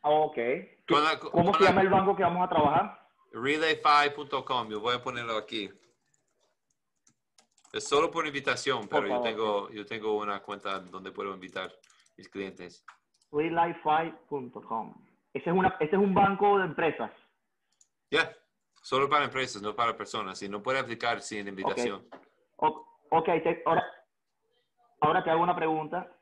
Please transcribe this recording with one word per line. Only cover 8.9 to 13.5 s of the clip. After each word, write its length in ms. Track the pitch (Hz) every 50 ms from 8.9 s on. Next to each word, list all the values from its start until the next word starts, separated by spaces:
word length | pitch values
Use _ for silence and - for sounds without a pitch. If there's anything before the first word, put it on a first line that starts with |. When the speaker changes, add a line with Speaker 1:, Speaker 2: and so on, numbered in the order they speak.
| - - 101
Speaker 2:
pero 60 | 101
yo 60 | 123
Speaker 1:
favor. 120 | 123 123 117
Speaker 2:
tengo, 420 | 110 107 113 107 104 101 101 -
yo 140 | - 107 101
tengo 320 | 98 113 110 104 110 107
una 240 | 104 104 104 101 98
cuenta 380 | - - 101 98 - 104 98 95
donde 340 | 90 87 92 92 92 98 95
puedo 220 | - 101 98 95
invitar 360 | 92 90 95 92 95 95 92 - _ _ _ _ _ _ _ _
mis 120 | - 95 -
clientes. 560 | _ 98 98 95 92 - 90 87 - - _ - - _ _ _ _ _ _ _
Speaker 1:
relay 440 | - 147 156 165